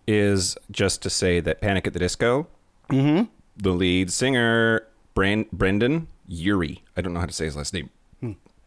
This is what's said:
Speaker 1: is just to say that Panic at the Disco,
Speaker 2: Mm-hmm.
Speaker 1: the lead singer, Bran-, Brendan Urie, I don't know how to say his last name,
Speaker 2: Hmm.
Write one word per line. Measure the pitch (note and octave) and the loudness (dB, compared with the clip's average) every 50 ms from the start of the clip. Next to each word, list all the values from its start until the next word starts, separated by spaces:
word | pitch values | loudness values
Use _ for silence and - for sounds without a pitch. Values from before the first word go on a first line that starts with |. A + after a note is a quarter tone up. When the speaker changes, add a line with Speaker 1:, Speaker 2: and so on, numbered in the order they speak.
| _ | _
Speaker 1:
is | - G#2+ G#2 G#2 G2+ G2+ F#2+ F#2 F#2+ - - - - | 0 2 2 4 4 2 2 0 -2 -4 -8 -14 -10
just | G2+ - G2+ F#2+ - - - | -4 0 0 0 0 -2 -4
to | G2 | -6
say | - - - F#2 F2 F2 | -4 0 0 2 2 2
that | E2 F#2 - - | 0 0 -2 -2
Panic | - G#2 G2 F#2 - | -2 -2 0 0 -2
at | G2 - | -4 -2
the | F2 | -2
Disco, | F2 F2+ - - A#2 A#2 B2 C#3+ E3 - - _ _ _ _ _ _ - | -2 -2 -2 0 0 0 0 0 -2 -6 -12 _ _ _ _ _ _ -2
Speaker 2:
Mm-hmm. | C3 C3+ C3+ D3 D3+ F3+ A#3 - - _ _ _ _ | 0 2 4 4 4 2 2 0 -6 _ _ _ _
Speaker 1:
the | - G2 F#2+ | -4 -2 0
lead | F2+ F2 F#2 F2+ F2+ F#2 F#2+ F2+ | 0 2 2 2 2 2 0 0
singer, | - - B2+ C3 C3+ A#2+ A#2 A2+ A2+ A2+ A2+ A2+ A2+ A2 - - _ _ _ _ _ | -2 -2 0 0 2 2 2 2 2 2 2 2 2 0 -2 -6 _ _ _ _ _
Bran-, | - F#2+ G2 G#2 G#2+ G#2+ - - | 0 0 2 2 0 -2 -4 -4
Brendan | F2 G2 F#2+ G2 G#2 A#2 B2 D3+ E3 D#3+ - - - _ - | -2 0 0 2 2 2 2 0 -2 -4 -8 -14 -20 _ -14
Urie, | F2+ D#2+ D#2+ G2 G#2 F#2 E2+ C#2+ C2+ - - _ _ | -10 -4 -2 0 2 2 0 -2 -4 -10 -16 _ _
I | F#2 | -6
don't | E2+ F#2 F2 | -6 -4 -4
know | F2 | -4
how | F2 | -4
to | D#2+ - | -6 -4
say | - D#2+ | -6 -6
his | D#2 C#2 | -6 -4
last | D2 D2 - - | -6 -8 -6 -6
name, | F2 D2 - - _ _ _ - - | -8 -8 -10 -14 _ _ _ -16 -12
Speaker 2:
Hmm. | B2 A#2 F#2+ - _ - _ _ _ | -10 -10 -10 -12 _ -20 _ _ _